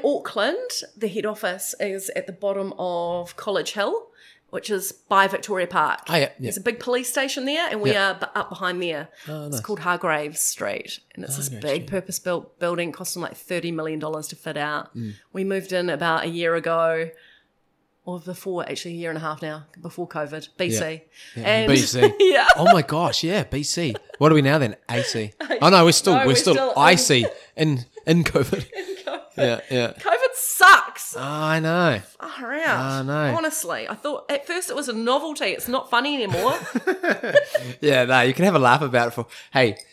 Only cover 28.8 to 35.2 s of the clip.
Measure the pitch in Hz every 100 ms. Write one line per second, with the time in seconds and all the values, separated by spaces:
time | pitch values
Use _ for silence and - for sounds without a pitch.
28.8 | 370 381 - 302 - - 123 113 - 127
29.8 | 120 - - 453 508 494 - - 370 349
30.8 | - - - - 135 151 156 160 160 170
31.8 | 170 110 - - - - 240 294 320 196
32.8 | 135 135 135 151 147 330 311 311 170 131
33.8 | 110 214 285 285 - 285 285 349 359 277
34.8 | 247 220 233 269